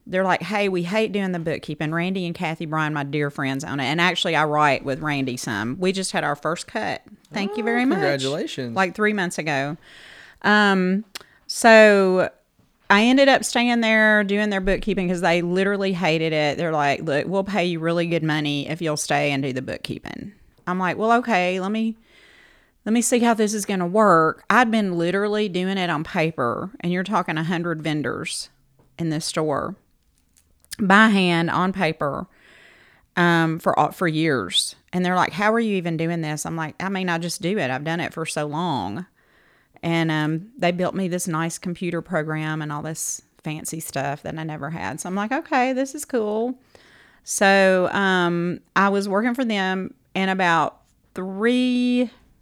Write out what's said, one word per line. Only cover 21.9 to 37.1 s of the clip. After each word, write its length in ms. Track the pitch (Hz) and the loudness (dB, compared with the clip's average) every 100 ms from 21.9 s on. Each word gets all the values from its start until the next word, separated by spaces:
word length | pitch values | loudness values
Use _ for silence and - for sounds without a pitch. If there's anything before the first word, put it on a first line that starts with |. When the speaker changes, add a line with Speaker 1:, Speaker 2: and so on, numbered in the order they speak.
| 220 _ _ _ _ _ _ _ _ | -6 _ _ _ _ _ _ _ _
Speaker 1:
let 80 | - | 0
me 100 | 233 | 0
see 160 | 240 247 | 2 2
how 160 | 233 | 2
this 200 | 220 214 | 2 0
is 100 | 214 196 | -2 -4
gonna 220 | 196 175 | -4 0
work." 560 | 196 214 165 160 - - | 4 6 6 4 0 2
I'd 220 | 214 240 | 4 4
been 260 | 220 202 175 | 2 0 0
literally 520 | 170 190 208 214 214 | 0 0 0 0 -2
doing 300 | 180 185 196 | -2 -2 -2
it 120 | 175 | -2
on 140 | 151 | -2
paper, 680 | 160 190 160 160 120 - 190 - | -4 -2 -2 0 -2 -2 -6 -6
and 140 | 175 | -4
you're 100 | 180 | -2
talking 340 | 185 208 175 156 | 0 -2 -2 -4
a 40 | |
hundred 400 | 160 175 175 156 | -2 -2 -2 -4
vendors 680 | 156 151 - - 165 - - _ _ _ _ - | -2 -2 -2 -4 -6 -8 -10 _ _ _ _ -6
in 100 | 170 | -4
this 140 | 156 | -4
store 500 | - - 156 143 - 196 _ _ _ _ _ _ _ _ _ - | -4 -2 -2 -2 -4 -8 _ _ _ _ _ _ _ _ _ -4
by 300 | 196 196 220 | 4 6 6
hand 420 | 196 180 170 170 | 6 4 2 2
on 220 | 143 185 | 0 0
paper, 540 | 185 170 160 147 139 185 _ _ - - _ _ _ _ - | 0 -2 -2 -4 -6 -10 _ _ -20 -20 _ _ _ _ 2
um, 420 | 175 170 165 160 | 4 4 2 0
for, 200 | 185 - | 0 2
uh, 100 | 147 | 2
for 160 | - 180 | 0 -2
years. 720 | 156 160 131 90 - - - _ | 0 0 0 0 -2 -4 -8 _
And 140 | 180 180 | -4 0
they're 80 | 180 | 2
like, 160 | 165 | 0
"How 180 | 156 208 | 0 0
are 40 | 226 | 2
you 140 | 226 196 | 0 0
even 200 | 170 160 | -2 -2
doing 240 | 165 170 | -2 -2
this?" 240 | 156 151 | -4 -6
I'm 100 | 165 165 | -6 -6
like, 180 | 156 - | -6 -6
"I 100 | 185 | -6
mean, 180 | 196 | -4
I 80 | 185 | -2